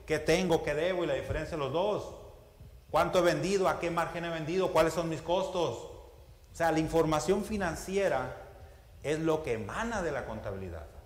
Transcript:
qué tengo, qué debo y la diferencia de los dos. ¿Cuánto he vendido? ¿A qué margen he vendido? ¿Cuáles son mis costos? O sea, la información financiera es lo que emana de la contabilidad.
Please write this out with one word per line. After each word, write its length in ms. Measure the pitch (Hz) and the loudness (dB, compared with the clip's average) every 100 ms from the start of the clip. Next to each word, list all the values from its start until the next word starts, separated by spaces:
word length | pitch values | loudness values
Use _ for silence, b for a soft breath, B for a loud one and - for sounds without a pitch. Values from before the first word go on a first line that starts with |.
qué 140 | - 151 | 0 0
tengo, 440 | 156 170 185 165 | 4 4 4 2
qué 120 | - | 2
debo 280 | 147 175 180 | 0 0 0
y 40 | 165 | 0
la 80 | |
diferencia 420 | 131 113 143 156 160 | -2 -2 -4 -4 -4
de 60 | |
los 100 | 139 | -2
dos. 420 | 151 208 180 - - - - - - - - - | 0 0 0 -6 -14 -18 -20 -20 -20 -20 -20 -2
¿Cuánto 300 | 151 170 185 | 0 4 4
he 20 | |
vendido? 480 | 175 151 170 196 180 | 4 2 0 2 2
¿A 100 | 151 | 2
qué 100 | 170 | -2
margen 360 | 170 165 170 170 | 0 -2 -4 -6
he 20 | |
vendido? 420 | 165 151 185 180 | -4 -2 0 2
¿Cuáles 220 | 160 160 | 4 4
son 160 | 160 165 | 2 -2
mis 140 | 147 | -4
costos? 680 | 160 185 185 180 151 113 - - - - - - - | 0 0 0 0 0 -2 -10 -16 -20 -20 -20 -20 -20
O 20 | |
sea, 160 | - 165 | 0 2
la 80 | 160 | 2
información 640 | 160 165 156 151 165 208 | 2 4 4 2 2 2
financiera 920 | 196 214 180 151 - 196 185 135 127 - - - B B B - | 0 -2 -2 -4 -2 0 2 0 -2 -8 -16 -18 B B B -8
es 160 | 135 156 | -2 0
lo 240 | 160 156 | 2 0
que 120 | 151 | 0
emana 480 | 110 104 147 233 220 | -4 -4 -4 -4 -2
de 100 | 165 | -2
la 140 | 135 117 | -4 -6
contabilidad. 580 | 104 107 98 95 85 80 - | -8 -8 -8 -8 -10 -12 -18